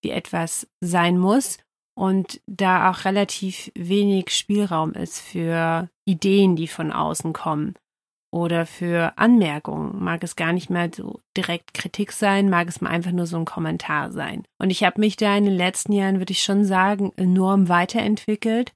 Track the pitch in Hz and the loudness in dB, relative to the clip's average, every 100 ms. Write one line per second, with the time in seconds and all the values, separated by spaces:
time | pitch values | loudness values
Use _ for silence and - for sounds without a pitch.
0 | - - - 175 165 - - _ 175 175 | -4 -6 -6 -6 -4 -6 -10 _ -2 2
1 | 170 180 185 233 262 - _ _ _ - | 4 4 4 2 0 -6 _ _ _ -4
2 | 190 190 185 - - 196 196 185 185 185 | 0 0 -2 -10 -14 -2 2 4 2 2
3 | 190 196 196 - 190 185 - - 175 196 | 0 0 0 -2 -6 -8 -12 -10 -2 2
4 | 202 190 180 - - 208 202 165 156 - | 4 2 0 -4 0 0 2 0 -2 -4
5 | 165 - - 180 165 165 165 165 175 _ | -8 -8 -8 -4 -2 0 0 0 -4 _
6 | - 175 196 196 190 170 165 - 160 - | -2 0 4 6 6 4 -2 -4 -4 -2
7 | 156 156 170 156 - 151 151 - _ _ | -2 -2 -6 -6 -4 -2 -4 -8 _ _
8 | _ _ _ 170 170 170 165 - 175 170 | _ _ _ -4 0 0 -2 -6 -2 0
9 | 165 - 226 240 175 147 - 151 151 - | 0 2 6 6 4 -2 -6 -6 -6 -6
10 | 180 165 170 - 160 180 160 180 170 170 | -4 -4 -6 -4 -2 -2 -2 -2 -2 -6
11 | - - _ - 185 170 - - 180 - | -14 -14 _ -6 -4 -4 -8 -10 -8 -6
12 | 208 - 208 196 202 175 175 - 180 170 | -6 0 2 4 4 2 0 -4 -4 -4
13 | 175 175 170 165 165 - 160 170 - 151 | -2 -2 -2 -4 -6 -4 -4 -6 -4 -4
14 | 143 - - - - _ 190 185 190 190 | -4 -8 -8 -10 -14 _ -2 2 2 4
15 | 214 - 214 202 202 190 180 190 - 202 | 0 2 0 2 2 2 0 -2 0 2
16 | 190 190 185 190 - 196 202 190 190 202 | 2 0 -2 -2 0 2 4 4 2 2
17 | 202 - 185 185 190 196 180 175 180 226 | -2 0 2 4 4 4 4 4 2 0
18 | 202 208 - 214 226 226 247 | 0 -2 -2 -2 0 0 -2